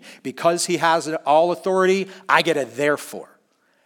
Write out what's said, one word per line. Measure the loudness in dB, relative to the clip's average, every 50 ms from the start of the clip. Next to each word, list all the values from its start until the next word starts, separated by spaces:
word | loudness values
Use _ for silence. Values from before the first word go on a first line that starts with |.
| -14 -20 -20 -14 -12
"Because | -12 -8 -2 0 0 0 0 -2
he | -2 -2
has | 0 2 2 2 0 0 -4 -8 -6 0
all | 2 2 4 4 2
authority, | 0 -2 -2 -2 0 2 2 2 2 0 -2 -6 -10 -10 -2 2
I | 2 4 4
get | 2 0
a | -2 -2
therefore. | -6 -4 -2 -2 0 0 -2 -4 -10 -14 -16 -16 -18 _ _ _ _ _ _ _ _ _ _ _